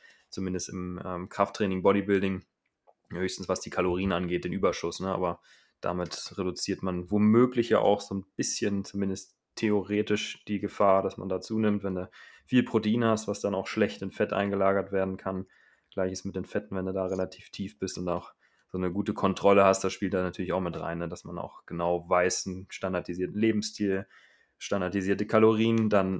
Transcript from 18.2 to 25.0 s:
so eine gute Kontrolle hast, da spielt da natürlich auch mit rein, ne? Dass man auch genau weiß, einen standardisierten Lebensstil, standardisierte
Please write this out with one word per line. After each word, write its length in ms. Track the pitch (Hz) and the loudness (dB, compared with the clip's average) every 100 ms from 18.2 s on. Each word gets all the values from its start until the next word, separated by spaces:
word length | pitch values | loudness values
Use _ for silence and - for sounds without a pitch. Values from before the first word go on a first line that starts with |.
| - - _ _ _ | -6 -18 _ _ _
so 80 | 92 | -4
eine 120 | 90 | -2
gute 220 | 92 104 | -2 -2
Kontrolle 500 | 101 98 92 101 101 | 0 0 2 6 8
hast, 200 | 98 95 | 8 4
da 80 | 95 | 0
spielt 240 | - 95 92 | -2 -2 -2
da 80 | |
natürlich 300 | 90 - 90 | -2 -4 -4
auch 80 | 87 | -2
mit 180 | 87 82 | -2 -4
rein, 180 | 82 85 | -6 -6
ne? 100 | 85 | -6
Dass 180 | 87 92 | -8 -10
man 120 | 87 | -10
auch 300 | 87 - - | -10 -12 -10
genau 420 | 85 85 87 85 | -4 0 0 2
weiß, 380 | 90 90 - - | 2 4 0 -4
einen 180 | 92 95 | -8 -10
standardisierten 680 | - 95 90 87 90 92 92 | -8 -4 -4 -4 -4 -4 2
Lebensstil, 680 | 110 107 104 - 101 95 101 _ _ _ _ _ | 2 4 0 -2 0 0 -4 _ _ _ _ _
standardisierte 720 | - 101 92 98 | -4 -2 0 -2